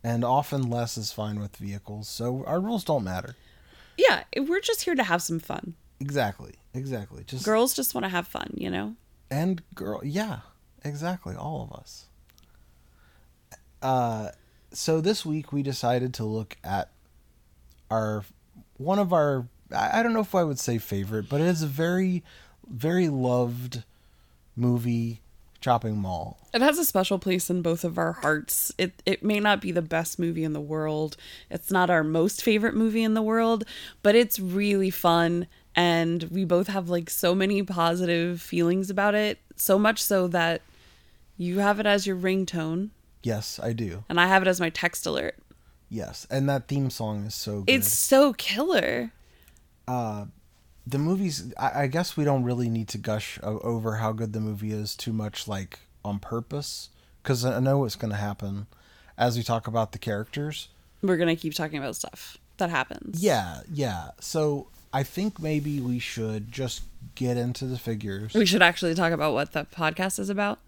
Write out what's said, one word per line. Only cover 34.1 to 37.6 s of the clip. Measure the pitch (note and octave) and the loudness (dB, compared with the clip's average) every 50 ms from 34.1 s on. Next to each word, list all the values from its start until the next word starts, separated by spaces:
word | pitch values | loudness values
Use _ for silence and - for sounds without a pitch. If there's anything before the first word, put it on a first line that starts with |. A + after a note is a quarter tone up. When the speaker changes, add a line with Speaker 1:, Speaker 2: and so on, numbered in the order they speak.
| G#3 | 8
Speaker 2:
it's | A#3 A#3+ G#3 - - | 8 8 6 2 -4
really | F#3+ F3+ F3+ G3 G3+ G#3 G3+ G3 F#3+ F#3 | -2 -2 0 2 2 4 4 4 4 2
fun. | F#3 - - F3 E3 E3+ E3+ E3 F3 E3+ F3 - - _ _ _ - | 0 2 4 6 6 6 6 4 2 0 -2 -4 -10 _ _ _ 0
And | - F3 F3 E3+ E3 E3 E3 E3+ F3 D#3+ | 2 4 4 4 4 4 2 0 0 -2
we | E3 E3+ G3 F#3+ | -2 -2 -2 2
both | E3 F3+ F3 F#3+ | 4 4 2 2
have, | F#3+ G3 G3 F3+ E3+ | 2 -2 -4 -2 0
like, | F3 F3 E3+ - | -2 -2 -2 -4
so | - - - F3 F3+ | -4 0 2 2 4
many | G3 F#3+ G3 G#3 G3 | 4 4 2 2 0